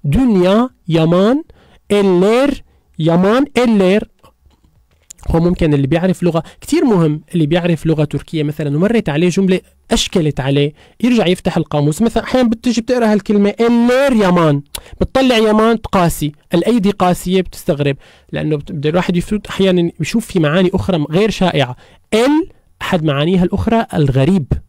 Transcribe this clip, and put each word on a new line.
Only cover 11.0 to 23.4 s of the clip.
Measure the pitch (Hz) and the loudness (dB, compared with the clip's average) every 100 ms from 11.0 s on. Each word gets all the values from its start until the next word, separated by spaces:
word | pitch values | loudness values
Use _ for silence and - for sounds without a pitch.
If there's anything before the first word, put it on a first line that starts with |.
يرجع | 240 240 170 | 0 2 2
يفتح | 180 - 175 | 0 -2 -2
القاموس. | 156 151 147 151 | -2 0 0 0
مثلًا | 226 226 | -2 -2
أحيانًا | 220 254 247 | -2 0 0
بتجي | 226 254 233 | 0 -2 -2
بتقرأ | 226 247 220 | -2 0 2
هالكلمة، | 214 - 208 202 208 | 0 0 0 0 0
اللير | 233 240 240 254 277 220 | 0 2 2 2 2 2
يامان، | 190 175 160 143 - - - - | 2 2 2 0 -4 -18 -18 -6
بتطلع | 180 262 262 233 | -2 0 2 2
يامان | 220 214 220 226 | 2 2 2 0
تقاسي، | - 196 175 - 147 - _ | -2 0 0 0 -6 -8 _
الأيدي | 170 175 240 196 | -2 0 0 0
قاسية، | 196 180 175 180 185 | 0 0 0 0 -2
بتستغرب، | 180 - - 143 143 139 - - _ | -2 -8 -4 -2 -2 -4 -10 -20 _
لأنه | 151 151 151 | -6 -4 -4
بت-، | 147 | -6
بده | 185 147 | -6 -2
الواحد | 170 180 175 | -2 0 -2
يفوت | 170 208 - | -2 -6 -6
أحيانًا | - 190 180 170 - | -2 0 2 0 -4
يشوف | 156 233 - | -4 -4 -4
في | 190 | -2
معاني | 151 165 180 | 0 2 0
أخرى | 190 - 180 147 | 0 -2 -2 -2
غير | 156 214 | 0 -2
شائعة. | - 185 156 127 123 - - _ | 0 -2 0 -4 -6 -18 -20 _
ال | 214 254 302 349 - _ _ | 0 2 0 -2 -12 _ _
أحد | - 180 | -4 -2
معانيها | 156 139 151 185 | 0 0 0 0